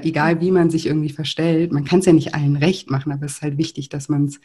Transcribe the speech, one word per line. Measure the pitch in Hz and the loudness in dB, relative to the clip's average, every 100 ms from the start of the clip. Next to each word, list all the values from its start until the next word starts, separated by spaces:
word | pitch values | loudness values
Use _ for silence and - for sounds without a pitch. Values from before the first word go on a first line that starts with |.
egal | 160 156 160 165 | -2 0 2 2
wie | 180 | 2
man | 185 165 | 4 2
sich | 165 170 | 0 0
irgendwie | 151 151 | -2 -2
verstellt, | 143 151 - 165 160 170 | -6 -6 -2 0 0 0
man | 143 143 | -2 0
kann's | 180 185 | 2 6
ja | |
nicht | 160 - 151 | 4 4 0
allen | 143 143 | 0 2
recht | 156 185 - | 2 0 -4
machen, | 135 147 | -4 -4
aber | 143 147 | -6 -8
es | - | -8
ist | |
halt | 151 143 | -6 -4
wichtig, | 160 - 139 | -4 -6 -10
dass | 147 143 | -8 -4
man's | 147 143 - | -2 -2 -4